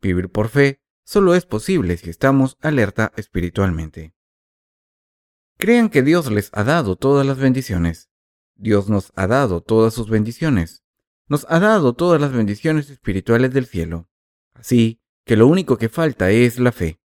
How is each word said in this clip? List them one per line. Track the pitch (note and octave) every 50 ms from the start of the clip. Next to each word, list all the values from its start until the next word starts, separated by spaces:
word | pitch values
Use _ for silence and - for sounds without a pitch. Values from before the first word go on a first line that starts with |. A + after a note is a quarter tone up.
| -
Vivir | G2 F2+ F2 F2+ F#2
por | _ A2 G#2+ A2
fe | - C#3+ C#3+ C#3 C#3 _ _ _ _ _ _
solo | - - G#3 G3 F3+ E3+
es | F3+ F3
posible | _ - G#2+ - - F#3+ E3+ C3 F2 F2
si | F2 - F2
estamos | D#2+ _ - C3+ C3+ C#3 C3+ C3 - _
alerta | - D#3 D3+ C3+ A2 G2 - - A2 - _
espiritualmente. | - G#2 _ _ F#2 E2+ F2 - - G2 F#2+ E2+ D#2+ E2 D#2 _ - D#2+ D#2 _ _ _ _ _ _ _ _ _ _ _ _ _ _ _ _ _ _ _ _ _ _ _ _ _ _ _ _ _
Crean | _ - F#3+ A#3 A#3+ A#3 G#3+
que | - D3 B2+
Dios | C#3 E3 F3+ D#3 C3+ A2
les | G#2 G2+ - -
ha | G#2 G#2
dado | A#2+ D3+ E3+ C#3+ G2+ F#2
todas | - - C3+ C#3 C#3 C3+
las | C3+ C#3 C3
bendiciones. | C3+ C3+ B2+ C3 B2+ - G#2 F2 E2+ E2+ E2 - _ _ _ _ _ _ _ _ _ _ _
Dios | _ G2 A2+ G#2 G2+ G2 G2+
nos | G#2+ G2+ - - _
ha | - F#2+
dado | F#2+ A#2 C3+ C#3+ A2+ F#2 E2+ -
todas | - A2 A2 A2 A2+ A2
sus | B2 A2+ G#2
bendiciones. | A2+ G#2+ G#2+ A2 A#2 - E3 D#3+ C3+ G2 E2 D#2+ - _ _ _ _ _ _ _ _ _ _ _
Nos | - D#3 - -
ha | E3 E3
dado | F#3 G#3+ A3 G#3 D#3 B2+ A#2+
todas | - E3+ F3+ E3+ D#3
las | D3 C#3+ C3
bendiciones | A#2+ G#2+ G2+ G2+ G2+ - D#3+ D#3 D#3 C#3+ C#3+
espirituales | C#3 _ _ - F#2+ F#2+ - - A#2 A#2 B2+ C3 B2+
del | C#3 B2+
cielo. | - - F#2 E2 E2 E2 E2+ F2 _ _ _ _ _ _ _ _ _ _
Así | _ - - B2+ A#2+ A#2 A2+ A2+ _ _ _ _ _ _
que | - A#2
lo | G#2+ A2+
único | C3 D#3+ F#3+ E3+ C3+ C3+ -
que | A2+ A2+
falta | - - E3 D#3+ - _ F#2 F#2
es | G2+ A2+ B2 A#2+ A2+ B2
la | B2 B2
fe. | A#2 - F2+ D#2+ D#2+ _